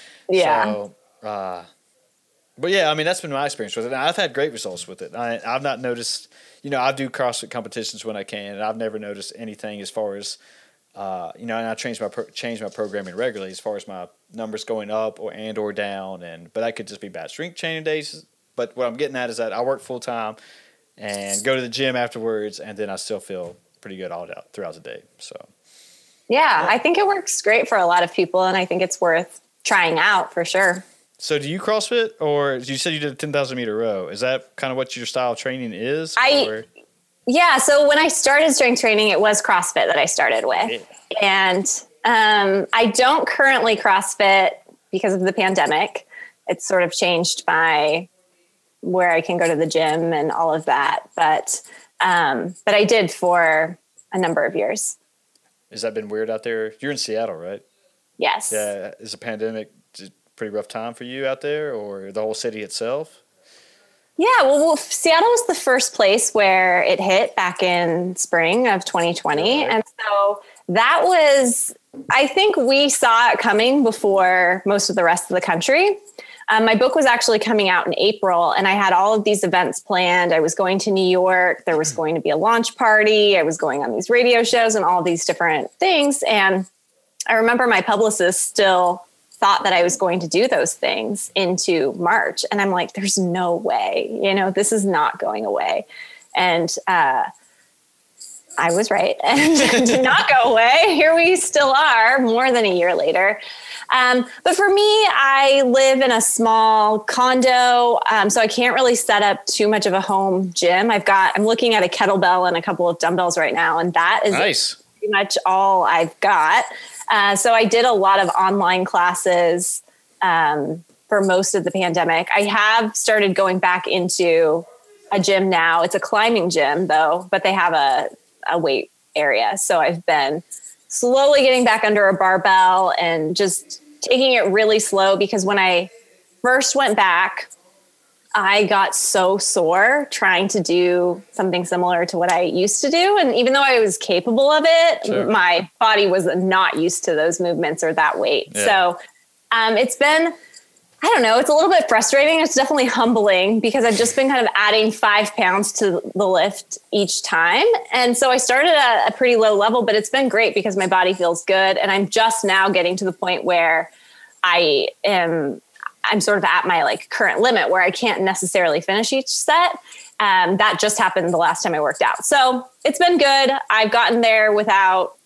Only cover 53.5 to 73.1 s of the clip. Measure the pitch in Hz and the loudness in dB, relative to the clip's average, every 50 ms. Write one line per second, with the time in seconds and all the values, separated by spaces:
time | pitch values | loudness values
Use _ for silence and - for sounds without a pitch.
53.5 | 156 156 160 165 180 _ _ _ _ _ _ - 196 190 180 160 165 160 - - | 2 0 0 -2 -6 _ _ _ _ _ _ -8 -4 -2 -2 -2 -2 -2 -2 -2
54.5 | - 165 104 120 220 214 - - - _ _ _ _ _ _ _ _ _ _ _ | -2 -4 -4 -4 -4 -6 -8 -10 -10 _ _ _ _ _ _ _ _ _ _ _
55.5 | _ _ _ _ 107 104 117 110 107 113 107 104 107 110 110 113 110 110 - 120 | _ _ _ _ -14 -8 -8 -8 -8 -8 -10 -8 -8 -6 -6 -6 -6 -8 -8 -8
56.5 | 113 110 110 107 - - 135 143 143 - - - 107 110 117 104 87 80 85 92 | -6 -6 -8 -10 -10 -10 -10 -8 -8 -8 -8 -6 -6 -6 -6 -6 -8 -12 -12 -14
57.5 | 101 - _ _ _ _ _ _ _ _ _ _ _ - - - - 214 - - | -14 -14 _ _ _ _ _ _ _ _ _ _ _ -4 -2 -2 -2 -4 -6 -6
58.5 | 110 107 104 104 101 98 92 104 - _ 117 107 113 - - 117 110 104 110 113 | -4 -4 -4 -4 -6 -8 -10 -14 -16 _ -18 -18 -18 -14 -12 -12 -10 -8 -8 -8
59.5 | 110 110 104 - _ _ _ _ _ - 98 95 _ _ _ _ _ - 113 104 | -8 -10 -14 -14 _ _ _ _ _ -20 -20 -20 _ _ _ _ _ -12 -12 -8
60.5 | 101 107 107 - - 113 113 120 117 - 123 123 127 135 135 131 135 - - 147 | -8 -8 -10 -8 -12 -10 -10 -10 -12 -14 -16 -14 -10 -6 -6 -6 -6 -6 -6 -6
61.5 | 147 151 151 147 123 107 104 101 98 95 95 98 98 107 110 110 110 - - 117 | -6 -6 -6 -8 -8 -10 -10 -10 -12 -14 -14 -10 -8 -6 -6 -6 -6 -6 -6 -8
62.5 | 107 107 104 92 - - 113 117 131 151 160 - _ _ _ _ _ _ _ _ | -8 -8 -12 -10 -10 -8 -6 -6 -6 -6 -8 -12 _ _ _ _ _ _ _ _
63.5 | _ _ _ _ _ _ _ _ _ _ _ _ - - 349 480 523 440 277 262 | _ _ _ _ _ _ _ _ _ _ _ _ -4 0 2 4 4 4 4 4
64.5 | 294 285 311 330 302 - - - - - - 339 320 330 403 466 480 480 - - | 4 4 4 2 2 0 -4 -8 -8 -2 2 2 4 4 4 4 2 2 0 -2
65.5 | 339 - - 269 247 262 - - - - 214 190 208 240 - - - 214 202 190 | -4 -2 0 0 0 0 0 -4 0 2 2 4 4 2 0 -2 0 2 4 4
66.5 | 190 185 185 180 175 180 - - 185 196 185 196 185 202 - - - - 185 180 | 4 4 2 2 2 2 2 0 0 0 0 2 2 2 2 0 -2 -2 -2 -2
67.5 | 180 - 185 180 175 175 175 170 160 180 175 185 180 - - - 180 170 165 165 | -2 -2 -2 0 0 0 0 0 0 -2 -4 -4 -6 -6 -4 -2 0 0 0 0
68.5 | 196 240 254 233 196 185 - - - 175 170 170 170 - - 156 147 151 175 220 | 0 0 2 0 0 -2 -4 -4 -4 -2 -2 -2 -4 -4 -4 -4 -2 0 0 0
69.5 | 269 302 - - 226 220 220 - _ - - 214 202 202 202 202 208 202 - - | 0 0 0 -2 -2 -2 -4 -6 _ -10 -6 -2 0 0 0 0 -2 -4 -10 -20
70.5 | - - - - 175 220 233 269 330 - - 359 370 330 302 285 277 277 254 240 | -20 -18 -8 -4 0 2 2 2 2 2 2 2 4 4 4 4 4 4 4 2
71.5 | 240 - - - - _ _ _ - 269 - - - 262 285 269 - 381 403 427 | 0 -2 -6 -8 -10 _ _ _ -20 -16 -6 -2 0 2 2 2 2 2 2 2
72.5 | - 311 240 254 277 277 285 277 - - 269 233 | 2 2 0 2 2 2 2 0 0 0 2 2